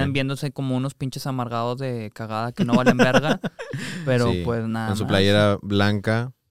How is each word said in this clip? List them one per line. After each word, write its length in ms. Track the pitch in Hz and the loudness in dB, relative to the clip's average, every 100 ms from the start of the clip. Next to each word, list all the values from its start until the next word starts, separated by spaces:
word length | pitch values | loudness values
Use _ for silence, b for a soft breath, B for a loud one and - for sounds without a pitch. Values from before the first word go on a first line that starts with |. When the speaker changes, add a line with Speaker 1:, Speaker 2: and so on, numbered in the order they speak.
Speaker 1:
También. 80 | 139 | 0
Speaker 2:
viéndose 400 | 135 135 139 147 | 0 -2 -2 -6
como 240 | 135 135 127 | -4 -2 0
unos 180 | 135 | -2
pinches 320 | - 131 139 143 | -4 -8 -6 -6
amargados 520 | 131 120 117 120 123 | -4 -4 -2 -2 -4
de 320 | 135 120 107 | -4 -6 -8
cagada 380 | - 110 107 117 | -10 -6 -4 -4
que 120 | - | -2
no 100 | 120 | 2
valen 220 | 123 127 127 | 4 4 4
verga. 440 | 127 127 151 190 - - - | 4 4 2 -2 -4 -10 -12
Speaker 1:
<laughs> 340 | 135 - 185 151 | -10 -10 -6 0
Speaker 2:
Pero, 240 | 123 120 | 2 2
Speaker 1:
Sí, 120 | 90 | 0
Speaker 2:
pues, 200 | 101 117 113 | -2 -2 -2
nada 200 | 113 110 | -4 -2
Speaker 1:
con 80 | 101 | -2
su 60 | |
Speaker 2:
más. 60 | 95 | 2
Speaker 1:
playera 480 | 98 98 104 104 101 | 4 4 6 4 2
blanca 680 | 101 101 101 104 101 113 127 - _ | 0 2 2 0 0 -2 -2 -10 _